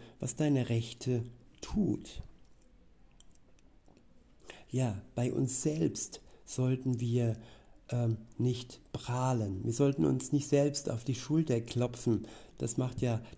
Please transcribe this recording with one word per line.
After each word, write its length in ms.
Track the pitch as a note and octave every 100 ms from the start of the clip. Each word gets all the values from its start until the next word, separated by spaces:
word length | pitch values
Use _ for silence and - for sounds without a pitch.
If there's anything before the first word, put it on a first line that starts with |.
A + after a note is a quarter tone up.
| - -
was 160 | C3 -
deine 340 | D3+ C#3 A#2+
rechte 540 | A#2 A#2 - - B2 A#2 - - -
tut." 600 | - - F3+ G2+ - - - - - - - - - - - - - - - - - - - - - - - - - - -
Ja, 320 | B2+ B2+ G2 - -
bei 180 | B2
uns 280 | - C3+ -
selbst 580 | D#3 D#3 D#3+ - - - - - -
sollten 540 | - B2+ C3 C3 A#2+
wir, 380 | A#2 A#2+ A#2 A2 - - - - -
ähm, 280 | A#2+ A#2 A2 - -
nicht 440 | B2 B2 - - -
prahlen. 720 | - - B2 B2+ B2 G#2 F#2+
Wir 100 | A2
sollten 320 | A#2 C#3+ C#3 D#3
uns 260 | C3 -
nicht 160 | D3 -
selbst 420 | C#3+ C#3+ C#3+ -
auf 140 | A2+
die 120 | - A#2+
Schulter 460 | - D#3 D#3 A#2+
klopfen. 680 | A2+ A#2+ A#2+ A#2+ - G#2+ - - - -
Das 200 | C3 -
macht 240 | B2+ -
ja 200 | B2+ A2+ -